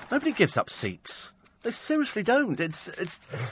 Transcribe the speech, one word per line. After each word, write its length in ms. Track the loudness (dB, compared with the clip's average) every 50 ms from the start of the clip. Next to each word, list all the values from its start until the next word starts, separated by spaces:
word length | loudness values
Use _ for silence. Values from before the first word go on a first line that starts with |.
| -6 -2
Nobody 220 | -2 0 2 2
gives 240 | 4 4 4 4 4
up 140 | 2 2 2
seats. 640 | 0 0 0 -2 -4 -6 -4 -4 -2 -2 -2 -4 -8 _ -20 -20 _ _ -6
They 80 | -4
seriously 520 | -2 -2 0 2 2 2 2 0 0 -2 2
don't. 380 | 2 4 4 4 2 0 -2
It's, 260 | -2 -2 -2 -4 -6 -6
it's, 300 | -6 -6 -8 -8 -8 -10 -12 -10 -8 -6 -6 -8